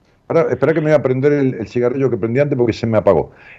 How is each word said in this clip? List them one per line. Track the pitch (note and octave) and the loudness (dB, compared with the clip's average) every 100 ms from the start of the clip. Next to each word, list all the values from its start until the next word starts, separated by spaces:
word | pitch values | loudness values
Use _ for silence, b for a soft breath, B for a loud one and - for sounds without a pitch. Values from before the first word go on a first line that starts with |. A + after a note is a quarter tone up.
| _ _ - | _ _ -4
Ahora, | E3 B2 | 0 0
espera | B2 C#3 | 0 0
que | D#3+ | 0
me | D3+ | 2
voy | |
a | D3+ | 2
prender | C3 B2+ C#3+ | 2 0 0
el, | D3 C3 | 2 0
el | B2+ G#2 | -2 -6
cigarrillo | B2 A#2+ C3+ C3 | -2 -2 0 -2
que | A2 | -2
prendí | A2+ A#2+ | -2 -2
antes | D3 C3+ | 0 0
porque | A#2+ | 0
se | G2+ A#2 | 0 0
me | G#2+ | 0
apagó. | G2+ E2 - B B | 2 2 0 B B